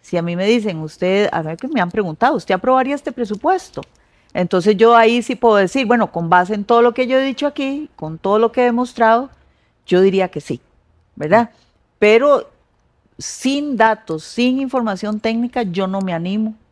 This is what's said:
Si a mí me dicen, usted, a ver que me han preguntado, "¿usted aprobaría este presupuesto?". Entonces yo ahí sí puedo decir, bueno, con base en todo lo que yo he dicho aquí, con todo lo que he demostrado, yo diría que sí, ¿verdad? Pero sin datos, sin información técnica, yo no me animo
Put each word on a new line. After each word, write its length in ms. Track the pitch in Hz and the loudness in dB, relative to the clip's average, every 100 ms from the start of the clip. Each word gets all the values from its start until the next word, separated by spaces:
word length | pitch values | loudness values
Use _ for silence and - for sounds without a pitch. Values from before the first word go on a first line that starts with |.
Si 160 | _ 175 | _ -4
a 60 | |
mí 120 | 170 | -4
me 120 | 175 196 | -2 0
dicen, 320 | 240 214 160 | 0 0 -6
usted, 500 | 156 - 185 196 208 | -10 -4 -2 0 0
a 100 | - | -2
ver 140 | 156 165 | -6 -8
que 120 | 269 | -6
me 120 | 285 | -2
han 100 | 175 | -2
preguntado, 460 | 220 190 156 240 277 | -2 -6 0 0 0
"¿usted 180 | - | -2
aprobaría 400 | 185 254 262 254 | -2 0 0 0
este 180 | 285 - | -4 -8
presupuesto?". 720 | 254 226 208 311 370 - - - _ _ _ _ | -8 -8 -4 -2 -2 -4 -16 -16 _ _ _ _
Entonces 420 | - 180 185 180 202 | -6 -2 0 2 4
yo 200 | 226 233 | 6 6
ahí 260 | 226 240 | 6 2
sí 140 | - 240 | -2 0
puedo 200 | 233 208 | 2 4
decir, 300 | 185 269 226 | 2 0 0
bueno, 240 | 240 202 | 0 0
con 180 | 175 170 | -4 2
base 240 | 180 180 | 2 2
en 100 | 208 | -4
todo 160 | 202 233 | 2 4
lo 140 | 240 | 4
que 120 | 233 254 | 2 0
yo 120 | 254 | 0
he 40 | |
dicho 220 | 269 254 285 | 0 -2 -6
aquí, 440 | 285 269 285 302 - | -4 -6 -6 -10 -12
con 220 | 156 160 | -12 -6
todo 200 | 190 208 | 0 2
lo 120 | 226 | 2
que 120 | 240 | 2
he 20 | |
demostrado, 640 | 247 233 247 - 226 226 269 _ _ _ _ _ - | 0 0 -4 0 2 2 0 _ _ _ _ _ 0
yo 140 | 180 | 4
diría 280 | 190 190 185 | 4 2 -2
que 120 | - | -6
sí, 200 | - 139 _ _ _ _ _ - | -10 -12 _ _ _ _ _ -12
¿verdad? 340 | 151 208 233 _ _ _ _ _ | 0 2 2 _ _ _ _ _
Pero 500 | 208 226 285 277 - _ _ _ _ _ _ - | 4 4 4 2 -2 _ _ _ _ _ _ -18
sin 580 | - - 254 277 294 240 | -16 -6 -4 -4 -4 0
datos, 480 | 226 220 - 160 | 2 0 -6 -10
sin 340 | - - 247 254 | -8 -2 0 0
información 600 | 269 262 226 190 208 214 | -4 -4 -4 -4 -6 -4
técnica, 420 | 220 226 240 254 | -4 -4 -4 -4
yo 240 | 220 175 190 | -4 -4 -4
no 140 | 196 | -4
me 140 | 190 | -4
animo 400 | 165 175 208 220 214 _ | -4 -4 -4 -4 -8 _